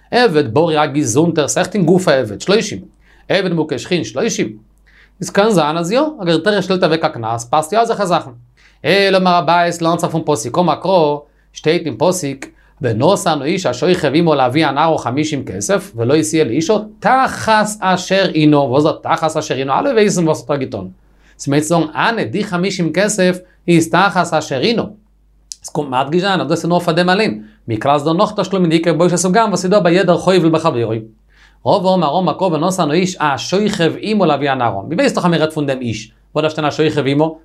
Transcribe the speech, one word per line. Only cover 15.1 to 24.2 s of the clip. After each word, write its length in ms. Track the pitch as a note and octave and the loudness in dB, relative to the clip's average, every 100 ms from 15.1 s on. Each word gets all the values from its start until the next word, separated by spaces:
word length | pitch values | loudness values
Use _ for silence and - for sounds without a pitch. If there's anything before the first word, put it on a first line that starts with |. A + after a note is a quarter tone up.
| C3+ D#3 C#3+ - | -2 -2 -4 -6
כסף, 460 | F#2+ G2+ G3 - A2+ | -6 -2 -2 -4 -4
ולא 200 | A#2 D#3 | 0 2
השיאו 300 | - D#3+ D3+ | 2 0 0
לאשתו, 400 | C3 E3 G#3 - - | 0 0 -2 -4 -4
תחת 680 | G3 C4 B3+ - - G#3+ G#3+ - | 0 2 0 -2 0 2 0 -2
אשר 500 | F#3 F3+ - F#3+ F#3 | -2 -2 0 0 0
עינו. 240 | D#3 D3+ D3 | 2 4 4
וואס 280 | C3+ C3+ D3+ | 2 2 2
איז 80 | |
דאס 80 | - | 0
תחת 340 | A#2+ D#3 D#3+ D#3 | -2 -2 -2 -2
אשר 180 | D3+ C3 | -4 -4
עינו? 180 | C3+ | -2
אלע 160 | C3+ C#4+ | 0 2
ווייסן, 380 | A3 G#3 E3+ D#3+ | 2 2 2 0
וואס 140 | D3 | 0
האט 80 | - | -2
ער 80 | C#3+ | -4
געטאן. 280 | C3 G#2+ F#2 - _ _ _ - | -4 -8 -10 -14 _ _ _ -10
עס 80 | C#3 | -2
מיינט 180 | C#3+ D3+ | 0 2
צו 100 | E3+ | 0
זאגן, 160 | D#3+ B2+ | 0 0
אה, 160 | G3 | 0
נישט 160 | A3+ A#2 | -2 -4
די 160 | E3+ | -4
חמישים 500 | G#3+ F3 F#3+ F#3 D#3+ | -4 -2 -2 -2 -2
כסף, 440 | F3 G#3 G#3+ F3+ F3+ - _ - | 0 0 2 0 0 -6 _ 2
איז 220 | E3 E3 | 2 4
תחת 440 | E3+ G3 F#3 | 2 2 2